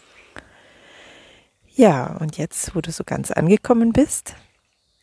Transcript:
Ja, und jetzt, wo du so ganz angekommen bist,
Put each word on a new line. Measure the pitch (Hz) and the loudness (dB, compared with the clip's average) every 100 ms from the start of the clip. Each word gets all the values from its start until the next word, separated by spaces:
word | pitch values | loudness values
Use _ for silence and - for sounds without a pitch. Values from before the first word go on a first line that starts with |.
| _ - _ - - _ _ _ - - - - - _ _ _ _ | _ -20 _ -20 -20 _ _ _ -20 -20 -20 -20 -20 _ _ _ _
Ja, | - 220 139 123 - | 4 4 4 -2 -6
und | 156 - | -8 -6
jetzt, | 151 - - | -8 -8 -8
wo | 170 | -6
du | 156 | -8
so | - | -10
ganz | - - - | -8 -6 -4
angekommen | - 156 208 - 233 233 | 0 4 2 4 2 4
bist, | 240 302 - - - _ _ _ _ _ _ | 2 2 -2 -10 -18 _ _ _ _ _ _